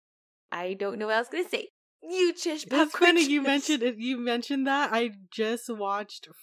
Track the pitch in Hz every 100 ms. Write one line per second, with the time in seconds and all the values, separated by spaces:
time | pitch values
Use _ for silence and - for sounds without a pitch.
0 | _ _ _ _ _ 170 180 196 202 208
1 | 214 220 240 330 359 - - _ _ _
2 | 320 370 349 339 339 302 - 277 302 -
3 | 349 339 277 294 277 277 294 285 240 220
4 | 240 247 240 240 247 277 269 277 277 226
5 | 240 202 185 - 220 233 - 214 196 202
6 | 202 - 156 -